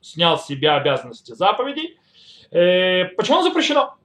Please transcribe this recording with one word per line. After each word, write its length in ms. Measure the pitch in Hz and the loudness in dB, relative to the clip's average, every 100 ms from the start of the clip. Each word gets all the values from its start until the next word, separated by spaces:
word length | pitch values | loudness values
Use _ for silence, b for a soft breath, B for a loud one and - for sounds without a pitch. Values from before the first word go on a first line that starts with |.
снял 360 | - 156 170 160 | -18 -2 0 0
с 80 | - | -4
себя 300 | 139 151 143 | -2 0 2
обязанности 560 | 143 131 123 113 - | 0 -2 -6 -20 -20
заповедей, 680 | 117 185 202 262 285 330 _ _ b b b b | -2 0 0 -4 -6 -12 _ _ b b b b
э, 540 | 170 175 180 185 185 180 - | 0 2 2 2 0 -2 -4
почему 220 | - 330 | 0 2
оно 100 | 359 | 2
запрещено? 460 | 330 294 285 - - | 0 0 0 0 -6